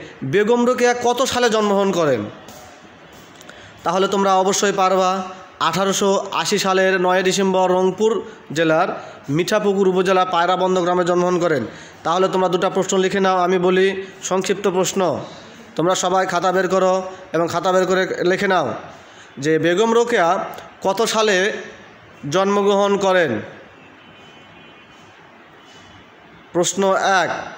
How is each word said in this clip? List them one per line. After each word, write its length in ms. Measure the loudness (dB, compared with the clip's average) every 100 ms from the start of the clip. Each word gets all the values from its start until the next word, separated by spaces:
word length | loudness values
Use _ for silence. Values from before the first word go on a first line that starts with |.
| -14 -12
বেগম 420 | -2 0 2 2 2
রোকেয়া 280 | 2 0 2
কত 180 | 0 0
সালে 280 | -2 0 0
জন্মগ্রহণ 420 | 2 2 2 0
করেন? 280 | 0 0 0 -4 -12 -20 -20 -20 -20 -20 -20 -20 -20 -20 -20 -20 -20 -20 -8
তাহলে 260 | -2 0 0
তোমরা 260 | 2 2
অবশ্যই 380 | 2 2 0 0
পারবা, 500 | 2 2 2 2 0 -6 -14 -20 -4
আঠারোশো 680 | -2 0 0 0 2 0 -2
আশি 260 | -4 -2 -2
সালের 420 | 0 2 2 2
নয় 220 | 2 2
ডিসেম্বর 500 | 0 0 0 2 2
রংপুর 500 | 2 0 2 0 0 -6 -16 -8
জেলার 360 | -2 2 2 0 -4 -14 -14 -6
মিঠাপুকুর 600 | -4 0 0 0 2 2
উপজেলা 360 | 2 2 2
পায়রাবন্দ 560 | 2 0 0 2 0 0
গ্রামে 240 | 0 0
জন্মগ্রহণ 340 | 2 2 2 0
করেন। 260 | 0 0 -4 -10 -20 -8
তাহলে 260 | -2 0 0
তোমরা 200 | 0 0
দুটো 220 | 0 0
প্রশ্ন 280 | -2 0 0
লিখে 220 | 0 0
নাও, 180 | 0 2
আমি 200 | 0 2
বলি 480 | 2 2 2 -2 -10 -14
সংক্ষিপ্ত 460 | -4 -2 -2 -2 -2
প্রশ্ন, 520 | 0 -2 -2 -2 -2 -8 -16 -20 -20 -10 -2
তোমরা 180 | 0
সবাই 320 | 0 0 0 0
খাতা 260 | 0 0
বের 160 | 0 0
করো 340 | 2 2 0 -4 -14 -6
এবং 160 | -2 -2
খাতা 240 | -2 0
বের 140 | 2 2
করে 200 | 0 0 0
লিখে 220 | 0 0 2
নাও 280 | 0 0 -6 -12 -20 -20 -20 -20 -6
যে 200 | 0 2
বেগম 340 | 2 2 2
রোকেয়া 520 | 2 2 2 2 0 -4 -12 -18 -6
কত 200 | -4 0
সালে 500 | 0 0 2 2 0 -4 -12 -18 -20 -20 -20 -14 -4
জন্মগ্রহণ 640 | 0 2 2 2 2 2 2
করেন? 440 | 2 2 2 -2 -8 -18 -20 -20 -20 -20 -20 -20 -20 -20 -20 -20 -20 -20 -20 -20 -20 -20 -20 -20 -20 -20 -20 -20 -20 -20 -20 -20 -20 -20 -6
প্রশ্ন 420 | -2 -2 0 0 0
এক, 340 | 2 0 0 -4 -10